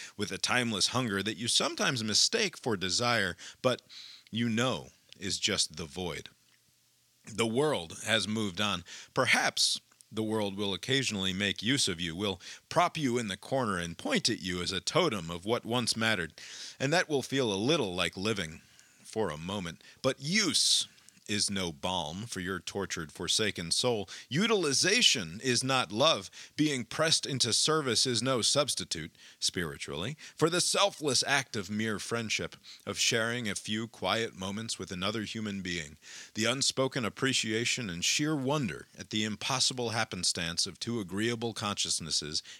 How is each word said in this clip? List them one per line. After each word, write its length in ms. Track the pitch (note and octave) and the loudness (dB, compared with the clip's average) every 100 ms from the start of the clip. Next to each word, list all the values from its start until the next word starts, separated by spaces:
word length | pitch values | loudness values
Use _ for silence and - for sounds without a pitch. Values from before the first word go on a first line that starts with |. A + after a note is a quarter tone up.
| - - | -14 -6
with 140 | G2+ | -6
a 80 | F#2+ | -2
timeless 480 | - A#2+ A#2 G2+ - | 0 2 2 0 0
hunger 340 | A#2+ B2 G2 | 0 0 0
that 160 | G2+ E2+ | -2 -4
you 100 | A2+ | 0
sometimes 560 | - C4 E4+ F#3 B2+ | 2 0 0 0 0
mistake 540 | A2 G2+ - A3+ G3+ - | 0 2 4 2 0 -2
for 180 | C3 G2+ | -2 0
desire, 640 | F#2 F2 A#2+ A#2 F#2+ F2+ - - | 0 2 2 2 2 -2 -12 -2
but 220 | B2+ A#2+ - - - - - | 0 0 -4 -18 -18 -20 -6
you 180 | A2 A#2 | -2 0
know 380 | A2 C3 F2+ C2 - _ - | 2 2 0 -6 -18 _ -10
is 180 | F#2+ - | -6 0
just 400 | - F#2 - D#2+ | 2 2 0 -4
the 80 | D#2+ | -8
void. 440 | D2 F2+ C#2+ - - _ _ _ _ _ _ _ _ - | -6 -4 -6 -10 -20 _ _ _ _ _ _ _ _ -8
The 140 | G#2 A#2 | -2 0
world 540 | A#2 D3+ A2 E2 F#2 G#2+ | 2 2 0 -4 -8 0
has 200 | A2 F#2+ | 0 2
moved 320 | A2 G#2 F2 | -2 -2 0
on. 240 | G#2 F2+ - - - | 0 -2 -6 -16 -4
Perhaps 680 | - B2 - C3+ - - - - - _ | 0 4 4 4 2 2 0 -8 -20 _
the 80 | G#2+ | -4
world 360 | A2 A2 G2+ G2 | 0 0 0 -2
will 160 | G2+ | -2
occasionally 580 | F#2 - C#3 A#2 G#2 F#2+ | -2 0 0 2 0 0
make 320 | F#2 G2+ F2+ | 2 0 0
use 240 | G#2 C3+ G2+ | 0 2 0
of 140 | E2+ | 0
you, 120 | F2 | -4
will 280 | E2 G#2 F#2 - - _ | -2 -4 -4 -10 -18 _
prop 300 | D#3+ F3 D#3+ | 2 2 0
you 200 | C#3 A#2+ | 0 0
in 120 | A2 | -2
the 80 | F#2 | -6
corner 400 | - C3+ A2+ F#2 | -4 -2 0 0
and 200 | E2+ E2+ | -2 -6
point 300 | - B3 - | -2 0 0
at 140 | A2 | -2
you 200 | F#2 F2+ | -2 -2
as 120 | F2 | -2
a 80 | F#2 | -4
totem 500 | - D#3 E3+ G#2 E2 | 0 2 2 0 -4
of 140 | F2 G#2 | -6 -2
what 180 | A#2 | -2
once 320 | G#2 B2 A2+ A2 | 0 0 0 0
mattered, 380 | A2+ G#2 E2 - - - - - | 2 2 -2 -8 -16 -14 -14 -4
and 100 | C3+ | 2
that 160 | E3 E3 | 2 2
will 140 | C#3+ | 0
feel 320 | - C3+ A#2+ | 0 0 0
a 20 | F#2+ | 2
little 400 | A#2 E3 G#2 F2+ | 2 2 2 0
like 220 | E2+ F#2+ | -2 0
living 420 | G2+ G#2 E2 D#2+ - - - - - | -2 -2 -4 -10 -18 -20 -20 -20 -8
for 240 | A2 G2 | -4 -2
a 80 | D2+ | -4
moment. 440 | E2+ G2+ F2 - - - | -4 -4 -6 -10 -18 -4
But 180 | C3 C3 | -2 -2
use 640 | C#3 G#3 F#3+ A2 - - - - - - - | 0 2 2 2 4 2 0 -10 -20 -16 -4
is 220 | G#2 F#2 | 0 0
no 200 | G2 F2 | 0 -2
balm 520 | C#2+ F#2 F#2 D2+ F2 A#2+ | -2 -2 -2 -2 -6 -6
for 140 | F#2+ | -6
your 180 | F2+ F#2 | -4 -4
tortured, 500 | - G2+ F#2 - D#2 | -6 -6 -4 -6 -8
forsaken 600 | - F2 - G#2 F#2+ E2 | -4 0 2 2 -2 -2
soul. 380 | - B2+ A2+ F#2+ - - | 0 2 0 -4 -12 -4
Utilization 1120 | D3 A3+ G#3+ D#3 B2+ F3 A#3+ - B2+ E2 F#2+ | 0 2 2 4 2 4 6 6 4 0 -2
is 220 | C3 A#2+ | 2 2
not 260 | C3 C3 G#2+ | 4 2 2
love. 400 | G#2+ D3+ B2 F#2+ - - - | 4 4 4 -2 -14 -6 0
Being 260 | D3+ C3+ | 2 0
pressed 420 | A2 - D#3+ - A#2 | -2 0 2 2 2
into 280 | C3+ A#2 | 0 2
service 520 | G2+ - D#3 C3+ A2 C3+ | 4 4 2 4 2 2
is 160 | A2+ | 2
no 200 | B2+ B2+ | 2 2
substitute, 680 | G2+ C#3 C#3+ - F#2 E2 D2+ - - - | 4 4 2 -2 -4 -6 -6 -12 -20 -4
spiritually, 800 | - F#2+ E2 C#2 - C#2+ G#2 D#3 - - | -2 0 -4 -6 -6 -4 -4 -8 -14 2
for 140 | D#3+ | 4
the 100 | F3 | 4
selfless 640 | - F#3 G3 - D3+ A#2+ - | 4 4 4 2 2 2 4
act 300 | C#3 C3 A2+ | 2 0 -4
of 140 | F#2 | -2
mere 300 | G#2+ A2 G2 | -2 0 -2
friendship, 580 | - A#2 A2 - E2+ - - - - | -2 -4 -2 -2 -2 -8 -20 -12 -6
of 140 | G2 | 0
sharing 480 | - A#2 A2+ B2 A2 | 2 2 2 -2 -2
a 80 | F#2 | -4
few 320 | - G#2+ A2+ | -2 -4 -4
quiet 500 | - F#2 A2 A#2 F2 | -2 0 2 0 -4
moments 400 | F#2+ G2+ A2+ - | -6 -6 -6 -8
with 140 | F#2 | -6
another 300 | F2+ G2 A2+ | -4 -2 -2
human 400 | G2+ A2+ G#2+ G2 | -4 -6 -4 -4
being, 340 | F2+ F2 D2 - - - - | -4 -4 -6 -14 -18 -16 -10
the 120 | - A2 | 0 0
unspoken 600 | C3+ B2+ - C3+ C#3 G#2 | 2 0 2 0 0 -2
appreciation 840 | - C3+ B2 A2+ A2 A#2+ - A2 | 0 2 2 2 0 0 -2 -4
and 140 | E2+ | -2
sheer 320 | - - D3+ D3+ | 0 2 0 0
wonder 520 | B2+ D3+ A2+ C#2+ - - | 0 0 0 -4 -12 -18
at 100 | G2 | -4
the 140 | A2 | -2
impossible 680 | G#2+ G#2 - C3 - C3 A#2 | 0 -2 -2 0 0 0 -2
happenstance 720 | A2+ A2 F#2 E2+ - E2+ E2+ F#2+ | 0 -2 -2 -2 0 -2 -2 -4
of 160 | E2+ | -4
two 180 | - A#2 | -4 -4
agreeable 540 | F2+ F#2+ A2+ A#2 A#2 | -4 -2 0 0 -4
consciousnesses 880 | G#2 G#2+ G2+ - - D#2 D2 D2 D#2 - | -2 -2 -2 -2 -2 -2 -2 -2 -6 -8